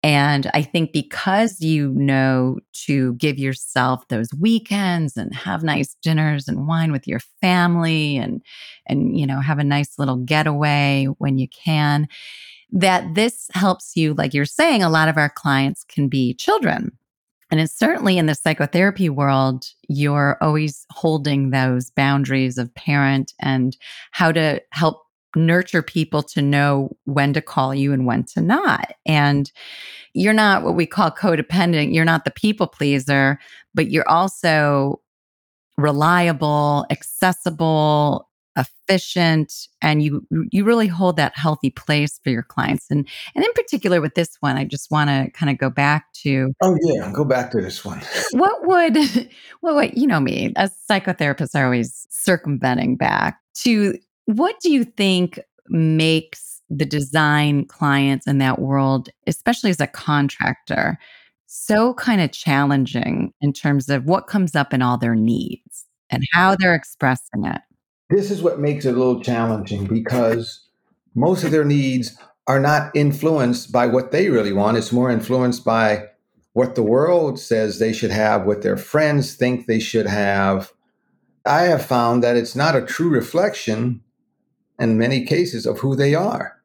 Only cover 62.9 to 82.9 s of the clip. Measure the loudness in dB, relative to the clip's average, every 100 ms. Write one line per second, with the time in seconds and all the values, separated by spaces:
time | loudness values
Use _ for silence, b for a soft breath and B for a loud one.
62.9 | -2 -4 -2 -4 _ -4 -2 0 0 0
63.9 | -2 0 -2 0 -2 0 0 0 0 2
64.9 | 2 0 2 2 0 -4 -10 _ -20 -20
65.9 | _ _ -4 0 2 2 4 2 0 -2
66.9 | -4 -2 -2 -4 -8 -6 -8 _ _ _
67.9 | _ _ -2 0 -2 -2 -2 -4 -2 -2
68.9 | 0 0 0 -2 -2 -2 -2 -4 -6 -2
69.9 | -4 -2 0 0 0 -4 -14 _ _ _
70.9 | _ _ -2 0 0 0 0 2 2 0
71.9 | -2 -4 B B B -2 0 4 2 0
72.9 | 0 0 2 0 2 2 0 -2 0 2
73.9 | 2 0 0 2 2 2 2 2 2 0
74.9 | 0 2 0 0 0 0 0 0 2 2
75.9 | 0 -6 _ _ _ _ -2 -2 0 0
76.9 | 2 2 2 0 -4 -2 0 0 0 -2
77.9 | -2 -2 0 2 2 0 -2 -2 -4 -2
78.9 | 0 2 2 -2 -2 -2 -2 -2 -2 0
79.9 | -2 0 0 0 2 0 0 -4 _ _
80.9 | _ _ _ _ _ 0 2 4 2 0
81.9 | 0 2 2 2 0 -2 0 2 0 -2